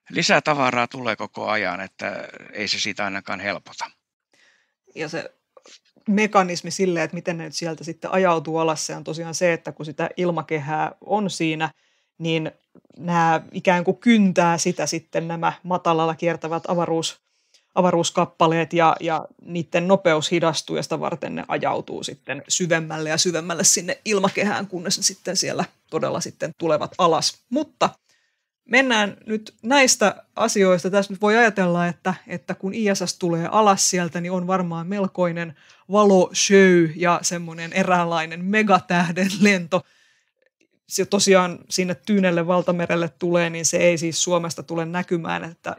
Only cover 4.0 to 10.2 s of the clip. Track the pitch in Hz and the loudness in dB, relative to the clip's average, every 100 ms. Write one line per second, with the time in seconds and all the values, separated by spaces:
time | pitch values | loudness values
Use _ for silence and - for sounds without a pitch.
4 | _ _ _ _ _ _ _ _ _ 143 | _ _ _ _ _ _ _ _ _ -12
5 | 156 165 - _ _ - - - _ _ | -8 -8 -12 _ _ -20 -20 -20 _ _
6 | - 208 208 208 180 170 170 - 185 170 | 0 2 4 2 2 -2 -6 -2 0 0
7 | 156 175 180 165 156 - 165 151 156 160 | -2 -6 -6 -6 -8 -8 -8 -8 -10 -10
8 | - 190 185 165 160 160 160 151 - 156 | -2 2 2 2 0 -2 0 -2 -6 -8
9 | 156 156 165 151 180 165 156 - 156 147 | -10 -8 -8 0 0 0 -4 -12 -10 -6
10 | 165 - | -6 -2